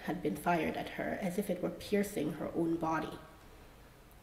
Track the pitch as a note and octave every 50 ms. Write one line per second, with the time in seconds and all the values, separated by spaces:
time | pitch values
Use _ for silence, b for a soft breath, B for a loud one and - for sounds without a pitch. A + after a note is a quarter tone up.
0 | - - D3+ - - D3+ - - - F3 F3 D#3+ D#3 D#3+ - - - - - -
1 | C#3+ D3+ E3 - G3+ F3 - G#3+ - - F3 - - - - - - - G#3 G3+
2 | G3+ - - D#3 D3+ D#3 D3+ - - - - D#3+ E3+ E3 E3 E3 E3 D#3 D#3+ D#3
3 | D3+ - - - - - - - - - - - - - - - - - - -
4 | - - - -